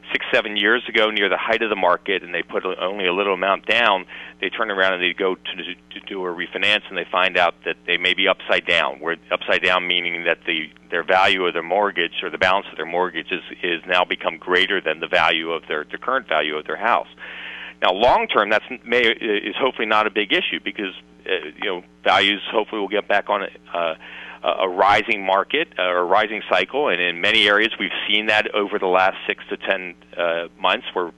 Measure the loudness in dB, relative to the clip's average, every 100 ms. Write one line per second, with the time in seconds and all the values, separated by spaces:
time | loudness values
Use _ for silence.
0 | -6 -6 0 0 0 0 2 2 0 2
1 | 2 2 0 0 0 0 0 2 2 2
2 | 0 -4 -4 -8 -4 -4 -4 -4 -6 -2
3 | -2 0 0 0 0 0 0 2 4 2
4 | -4 -16 -18 -8 -8 -4 -4 2 2 2
5 | -2 0 -2 -2 -8 -10 -12 -14 _ -18
6 | -10 -6 -6 -6 -6 -2 2 0 -2 -8
7 | -2 0 2 4 2 0 -8 -6 -2 0
8 | 0 2 2 2 0 0 2 2 0 -4
9 | -6 -6 -4 -4 0 0 2 2 0 -2
10 | -2 -4 -2 -2 -2 -6 -6 -14 -6 -6
11 | 2 4 4 2 0 -2 -2 0 0 0
12 | -4 -4 -6 0 2 2 -2 -10 -4 -2
13 | -2 -4 -6 -8 -8 -8 -4 -4 0 0
14 | 2 -2 -4 -6 0 0 2 0 -2 -4
15 | 0 2 2 2 -2 -6 -4 -6 -6 -8
16 | -4 -4 0 -2 0 -4 -6 -4 0 0
17 | -2 -16 -16 -14 -16 -16 -18 0 0 4
18 | 4 4 2 0 2 0 0 -14 0 2
19 | 2 0 -2 -2 -2 -2 -2 -2 0 2
20 | 2 0 0 0 0 -4 -6 -6 -8 -8
21 | -20 -16 -4 -4 -4 -6 -6 -6 -10 _
22 | 2 4 4 0 -2 -2 -2 -4 -2 -4
23 | 0 -2 0 -4 -4 -12 -8 -4 -4 -4
24 | -12 -18 -18 -6 -2 0 0 4 6 4
25 | 2 -2 2 2 2 -2 -2 -2 0 2
26 | 4 4 2 -4 0 0 2 0 0 2
27 | 0 0 2 4 6 4 2 -2 -6 -4
28 | -2 0 2 2 2 0 0 0 2 4
29 | 4 2 -6 -6 -6 -8 -2 -4 -4 -16
30 | -14 -2 -2 -2 -6 -2 0 0 -2 -6
31 | -6